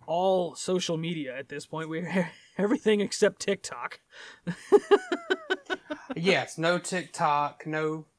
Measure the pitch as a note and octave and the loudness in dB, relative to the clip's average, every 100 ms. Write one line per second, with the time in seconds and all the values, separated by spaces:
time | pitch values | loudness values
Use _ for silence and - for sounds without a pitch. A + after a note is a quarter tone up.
0 | - E3+ F#3+ F#3 F3 C3+ - F#3 F3+ E3 | -4 2 4 4 2 -4 0 0 0 -2
1 | E3 E3+ C3 B2+ C#3 C#3+ - D#3 D#3+ D#3+ | -2 -4 -6 -8 -10 -12 -8 -8 -6 -6
2 | F3 F#3 E3+ - _ - G3+ D4 - G#3 | -2 -2 -2 -6 _ -2 0 2 2 2
3 | G3+ - G3+ F#3+ - G3 - B2+ B2+ - | 2 2 2 2 -4 -4 -6 -10 -10 -12
4 | _ - - - - F3 - G4 - G4 | _ -20 -20 -14 -10 -10 4 4 6 4
5 | F#5 E4+ E4+ F#4+ D#5+ - - F4+ - D4+ | 4 -6 -2 -4 -2 -6 -6 -10 -8 -14
6 | - - F3 D#3+ A#2+ - D#3+ F3 F3 F#3 | -10 -4 2 2 2 -2 0 0 0 -6
7 | D3+ - E3 D3 D3 - D#3+ D#3 D#3 D#3+ | -6 0 2 2 0 -4 -6 -2 -2 -4
8 | D3+ | -10